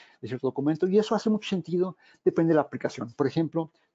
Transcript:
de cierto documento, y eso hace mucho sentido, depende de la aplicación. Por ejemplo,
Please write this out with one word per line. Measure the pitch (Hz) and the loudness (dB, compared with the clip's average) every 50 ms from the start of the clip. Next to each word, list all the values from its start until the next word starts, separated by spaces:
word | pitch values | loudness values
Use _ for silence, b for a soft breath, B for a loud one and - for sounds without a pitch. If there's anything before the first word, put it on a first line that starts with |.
| b b b b | b b b b
de | - 104 | -10 -8
cierto | 127 120 - 131 | -6 -4 -4 -4
documento, | - 143 139 147 160 156 180 | -2 -2 -2 -2 0 0 0
y | 190 185 214 | 2 4 2
eso | 214 - 226 | 2 2 0
hace | 202 - 226 | 0 0 0
mucho | 214 208 - - | 0 0 -2 -2
sentido, | 196 180 - - 170 175 180 185 165 b b b b b - | -4 -4 -2 -2 -2 0 0 -2 -4 b b b b b -2
depende | 185 - 180 165 165 | 0 2 4 4 4
de | 165 | 4
la | 156 | 4
aplicación. | 135 - - 123 - - - - 113 117 | 2 0 -2 -6 -6 -6 -6 -6 -10 -6
Por | 117 - 139 | -2 -2 -2
ejemplo, | 131 - 156 165 151 - 165 160 160 _ _ _ _ | 0 0 0 -2 -2 -2 -4 -6 -6 _ _ _ _